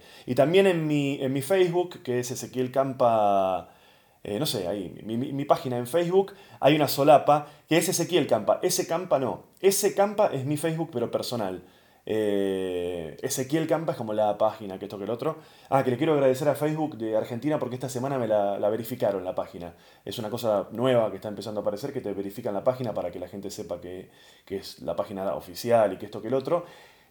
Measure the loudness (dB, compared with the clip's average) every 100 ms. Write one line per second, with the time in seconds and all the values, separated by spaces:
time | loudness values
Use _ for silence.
0 | -16 -12 -2 2 4 6 6 4 0 0
1 | 0 -2 -2 -2 2 4 4 2 -2 -6
2 | -4 -2 -2 -6 -6 -4 0 0 0 2
3 | 4 4 4 4 2 -2 -6 -20 -20 _
4 | _ _ -6 -4 -2 -2 -2 -4 -6 -10
5 | -6 -4 -4 -2 0 0 0 -4 -2 0
6 | 4 2 2 -4 -20 2 4 6 4 4
7 | 8 8 8 2 0 -14 0 2 2 0
8 | 2 2 2 2 2 2 2 0 0 -4
9 | 0 0 0 -4 -10 _ 2 4 2 2
10 | 2 2 2 0 -2 -2 -2 -2 -4 -4
11 | -2 -2 -2 -4 -4 -6 -12 _ _ _
12 | -4 0 2 2 2 0 -2 -4 -4 -6
13 | -8 -8 -6 -4 -2 -2 0 -2 -2 -4
14 | -4 0 0 2 0 0 -10 -10 -10 -8
15 | -6 -4 -4 -6 -12 -20 -2 0 2 2
16 | 2 4 4 4 2 0 0 -2 -4 -4
17 | -2 -2 -2 -4 -2 -2 -4 -6 -6 -4
18 | -2 -2 2 2 2 2 0 0 -4 -2
19 | 0 0 -2 -4 -6 -10 -14 -14 -20 -14
20 | -10 -8 -6 -2 0 0 0 0 2 4
21 | 2 -2 -8 -8 -8 -4 -4 -4 -6 -6
22 | -6 -6 -6 -8 -6 -2 0 0 -4 -4
23 | -6 -8 -12 -10 -10 -10 -10 -10 -10 -14
24 | -16 _ -20 -20 -10 -10 -10 -10 -6 -6
25 | -6 -6 -4 -6 -8 -6 2 4 4 0
26 | -10 -10 -2 -2 0 -2 -4 -16 -20 _
27 | _